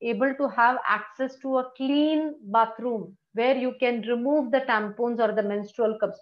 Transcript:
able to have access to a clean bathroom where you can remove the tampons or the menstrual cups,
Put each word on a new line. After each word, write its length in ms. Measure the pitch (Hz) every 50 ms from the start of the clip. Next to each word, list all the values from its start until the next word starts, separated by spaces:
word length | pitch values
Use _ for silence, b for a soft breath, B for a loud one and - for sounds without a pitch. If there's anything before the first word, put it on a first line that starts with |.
able 320 | - 233 226 202 262 277 269
to 140 | 277 285 262
have 300 | - - 233 240 254 247 -
access 520 | - 208 208 208 - - - 262 262 262 -
to 160 | - 269 262 254
a 120 | 262 254 -
clean 580 | - 269 269 285 294 302 311 311 302 311 302 302 - 214
bathroom 680 | 196 202 226 226 220 220 - 226 247 233 214 170 - - _ _ _ _
where 220 | 214 233 254 269
you 180 | 262 247 254 254 -
can 220 | 262 240 240 233
remove 480 | 202 226 247 240 240 277 294 302 269 233
the 120 | 262 254
tampons 580 | 262 254 233 214 214 208 208 - 240 240 240 220
or 120 | 226 208
the 100 | 196 220 202
menstrual 520 | 202 202 208 202 208 - - 233 214 220 220
cups, 180 | 208 180 - -